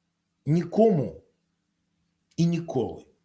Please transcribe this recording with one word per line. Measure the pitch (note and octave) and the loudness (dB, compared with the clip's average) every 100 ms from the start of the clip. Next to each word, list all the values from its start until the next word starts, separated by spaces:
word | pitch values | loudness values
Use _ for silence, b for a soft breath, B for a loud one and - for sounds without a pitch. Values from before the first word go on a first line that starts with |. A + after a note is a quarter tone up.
| _ _ _ _ C#3+ | _ _ _ _ -2
Нікому | E3 E3+ - A3 F3 G#2 - _ _ _ _ _ _ _ _ _ _ _ - | -2 0 2 4 2 -2 -8 _ _ _ _ _ _ _ _ _ _ _ 0
і | E3+ | 0
ніколи. | E3+ E3+ C3+ G2 E2+ - _ | 0 -4 -4 -4 -8 -18 _